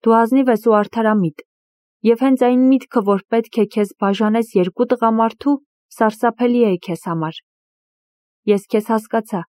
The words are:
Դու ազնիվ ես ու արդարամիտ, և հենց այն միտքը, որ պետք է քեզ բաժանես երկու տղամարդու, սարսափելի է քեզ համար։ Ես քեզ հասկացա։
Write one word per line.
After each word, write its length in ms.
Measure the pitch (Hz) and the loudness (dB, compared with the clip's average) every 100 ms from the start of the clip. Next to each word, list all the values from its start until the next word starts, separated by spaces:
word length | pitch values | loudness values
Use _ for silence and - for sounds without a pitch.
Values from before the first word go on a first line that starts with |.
Դու 100 | 226 226 | 2 2
ազնիվ 360 | 233 262 254 | 2 2 2
ես 100 | 220 | 0
ու 120 | 226 208 | 2 0
արդարամիտ, 640 | 202 233 220 214 170 - - _ _ _ _ _ | 0 -2 -2 0 -2 -6 -20 _ _ _ _ _
և 200 | 214 233 | 0 2
հենց 220 | 269 262 247 | 2 2 2
այն 160 | 254 | 2
միտքը, 380 | 262 262 - 247 | 2 2 0 -4
որ 200 | 196 196 _ | 0 -2 _
պետք 320 | 226 226 - | -4 -2 -4
է 60 | 208 | -2
քեզ 220 | - 202 - | -2 -4 -2
բաժանես 560 | 202 196 214 226 233 202 | -4 0 0 0 -2 -2
երկու 320 | 180 - 254 | -2 -2 -2
տղամարդու, 640 | 247 233 226 226 220 285 285 _ _ _ | 0 0 0 -2 -2 -4 -4 _ _ _
սարսափելի 720 | - 220 214 240 226 247 240 | -2 -2 0 -4 0 0 2
է 100 | 226 180 | 2 0
քեզ 240 | - 165 | -6 -10
համար։ 360 | - 165 156 - _ _ _ _ _ _ _ _ _ _ - | -6 -6 -6 -10 _ _ _ _ _ _ _ _ _ _ -2
Ես 160 | 202 - | -2 0
քեզ 160 | 220 214 | -4 -2
հասկացա։ 540 | 226 220 226 220 190 170 | -4 -2 -6 -4 -10 -10